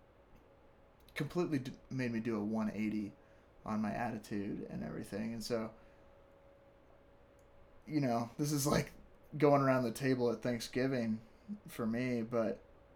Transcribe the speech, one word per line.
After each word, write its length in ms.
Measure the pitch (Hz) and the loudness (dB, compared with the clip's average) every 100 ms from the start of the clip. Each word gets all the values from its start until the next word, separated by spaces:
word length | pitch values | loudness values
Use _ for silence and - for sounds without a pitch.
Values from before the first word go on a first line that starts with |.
| - - - - - - - - - - - | -20 -20 -20 -20 -20 -20 -20 -20 -20 -20 -16
completely 440 | - 143 170 170 147 | -6 -4 0 0 0
d-, 140 | 120 - - | -2 -10 -8
made 220 | 131 127 | -2 0
me 80 | 117 | 0
do 160 | 113 110 | 0 0
a 80 | |
one 260 | 104 110 107 | 0 0 0
eighty 380 | - 107 107 101 - - - - - - | 0 0 0 -4 -8 -20 -20 -20 -14 -6
on 160 | 107 | -2
my 80 | 107 | 0
attitude 760 | - 117 113 - 104 101 - - | -2 -4 -4 -6 -6 -4 -6 -6
and 140 | - | -6
everything. 480 | - 131 110 101 110 | -6 -8 -8 -6 -6
And 100 | 117 | -6
so, 280 | 107 117 110 - - - - - - - - - - - - - - - - - - - - - - | -4 -4 -4 -10 -20 -20 -20 -20 -20 -20 -20 -20 -20 -20 -20 -20 -20 -20 -20 -20 -20 -20 -20 -20 -4
you 140 | 151 | 0
know, 300 | 135 117 120 - | 2 2 0 -2
this 140 | 147 | 0
is 140 | 147 139 | 2 4
like 260 | - - - - - - 147 | 2 2 -8 -20 -20 -12 4
going 240 | 147 143 | 6 8
around 220 | 135 131 | 6 4
the 80 | 120 | 2
table 400 | 110 135 127 120 | 0 2 4 2
at 100 | 113 | 2
Thanksgiving 800 | 127 120 - 123 131 135 113 110 - - - 208 - | -2 -2 -2 0 0 2 0 -2 -4 -20 -12 -12 -12
for 180 | - | -4
me, 380 | 117 113 127 120 | -2 0 0 0
but 380 | 113 120 110 - - - - | 0 0 0 -2 -8 -20 -20